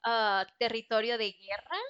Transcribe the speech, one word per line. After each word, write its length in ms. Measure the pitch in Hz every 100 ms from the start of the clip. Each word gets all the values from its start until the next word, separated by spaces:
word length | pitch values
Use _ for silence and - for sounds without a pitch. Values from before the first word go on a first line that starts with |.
| 226
ah, 420 | 233 214 196 190 _
territorio 580 | 233 226 - 226 226 240
de 160 | 208
guerra, 440 | - - 202 - 359